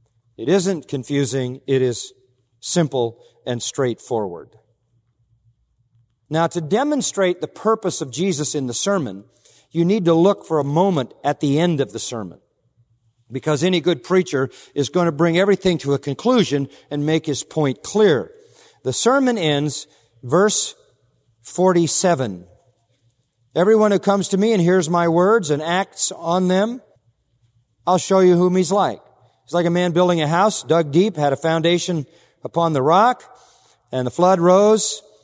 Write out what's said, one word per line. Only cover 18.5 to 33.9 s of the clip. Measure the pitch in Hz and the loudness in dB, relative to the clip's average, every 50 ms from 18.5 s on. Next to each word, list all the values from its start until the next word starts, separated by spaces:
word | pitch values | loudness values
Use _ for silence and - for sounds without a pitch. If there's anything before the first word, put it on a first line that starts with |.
| _ _ - _ _ _ - | _ _ -20 _ _ _ -6
The | 131 123 | -6 -4
sermon | - - 226 262 285 269 254 240 | 0 0 2 2 2 2 0 0
ends, | 214 170 156 147 143 147 151 135 - - _ _ _ _ _ _ _ - | 0 0 0 0 0 -2 -4 -6 -8 -12 _ _ _ _ _ _ _ -6
verse | 120 139 175 202 214 - - - - - _ _ _ _ _ _ _ _ _ _ _ _ _ | 0 2 4 4 4 2 0 -4 -6 -8 _ _ _ _ _ _ _ _ _ _ _ _ _
forty-seven. | - - - - 180 185 180 170 170 147 - - - 185 175 131 131 110 95 87 87 - - _ _ _ _ _ _ _ _ _ _ _ _ _ _ _ _ _ _ _ - | -20 -12 -4 0 2 2 4 2 2 0 0 0 0 0 0 0 -2 -6 -6 -10 -14 -20 -20 _ _ _ _ _ _ _ _ _ _ _ _ _ _ _ _ _ _ _ -2
"Everyone | 156 180 202 220 220 214 208 | 0 2 4 4 4 4 4
who | 202 185 | 2 0
comes | - 196 196 202 185 - | 0 0 0 0 0 -2
to | 196 185 | -2 0
me | 202 226 226 | 0 2 2
and | 196 165 | 2 2
hears | 170 185 190 170 147 | 4 2 2 2 0
my | 175 170 170 170 | 0 0 0 2
words | 165 170 180 196 220 233 185 143 | 2 2 4 4 2 2 2 0
and | 151 143 | -2 -2
acts | 151 165 175 185 196 - - - - - 180 | -2 -2 -2 -2 -2 -4 -6 -6 -6 -6 -6
on | - 165 165 170 185 185 | -6 -4 -2 0 0 2
them, | 180 185 190 202 233 240 254 _ _ _ _ _ _ _ _ _ _ _ _ _ _ _ _ _ _ _ _ - | 2 2 0 0 -2 -4 -10 _ _ _ _ _ _ _ _ _ _ _ _ _ _ _ _ _ _ _ _ -2
I'll | - 185 180 | 0 0 0
show | - - 190 190 | 2 2 2 4
you | 185 185 180 | 6 6 6
whom | 170 180 185 180 | 4 4 2 2
he's | 185 185 143 | 0 0 0
like. | 190 208 185 135 104 - _ _ _ _ _ _ _ _ _ | 0 0 0 0 -2 -6 _ _ _ _ _ _ _ _ _
He's | - 147 | -6 -2
like | 175 175 | -2 0
a | 170 | 0
man | 170 175 180 180 | 0 0 0 0
building | 160 170 180 180 175 165 156 | 2 2 2 2 2 0 0
a | 147 | 0
house, | 165 175 196 220 202 - - | 2 2 2 2 0 -2 -2
dug | 123 156 170 165 147 139 | 0 0 0 0 2 2
deep, | 165 196 220 185 | 2 2 2 0
had | 151 147 143 139 | 0 0 0 0
a | |
foundation | - - 165 160 165 156 170 175 170 - - 175 160 135 - _ _ _ _ _ _ - | 0 0 -2 0 0 0 0 0 0 0 -2 -4 -4 -6 -8 _ _ _ _ _ _ -14
upon | - - 165 170 165 156 | -6 -2 0 0 0 0
the | 139 131 | 0 2
rock, | 147 165 190 220 247 247 - - - - - _ _ _ _ _ _ _ _ _ - | 4 4 4 4 4 2 -2 -8 -20 -20 -20 _ _ _ _ _ _ _ _ _ -10